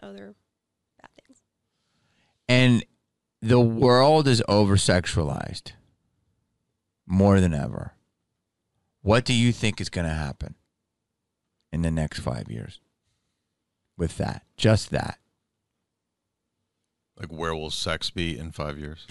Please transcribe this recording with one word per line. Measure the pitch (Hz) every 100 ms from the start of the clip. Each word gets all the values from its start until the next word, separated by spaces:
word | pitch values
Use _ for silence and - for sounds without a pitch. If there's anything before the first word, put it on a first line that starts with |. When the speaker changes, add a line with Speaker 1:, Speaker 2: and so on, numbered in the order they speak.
Speaker 1:
other | 202 202 202 208 _ _ _ _ _ _
bad | - _ _
things. | 262 _ _ _ _ _ _ _ _ _ _ -
Speaker 2:
And | 127 127 120 - _ _ _ _ _
the | 110 123
world | 117 113 123 123 135 156 139
is | 117 117
over-sexualized | 101 101 98 - 90 - - 76 69 - - - - _ _ _ _ _ _ _ _ _ _ _ _ _
more | 92 98 98
than | 92 78
ever. | 65 50 - - _ _ _ _ _ _ _ _ _ _
What | 98 113 -
do |
you | 123 120
think | 117 110 98
is | -
gonna | - 85
happen | 78 73 62 - - _ _ _ _ _ _ _ _ _ _ _
in | 80
the | 82
next | 80 76 -
five | - 62 52
years | 55 50 - _ _ _ _ _ _ _ _ _ _ _ -
with | 82 -
that? | 71 - _ _
Just | 113 110 -
that. | 71 - - _ _ _ _ _ _ _ _ _ _ _ _ _ _ _ _ _ _ _ _
Speaker 3:
Like, | 76
where | 80 82
will | 80 78
sex | 78 - 80 -
be | - 85 71
in | 85
five | 82 76 71
years? | 73 80 -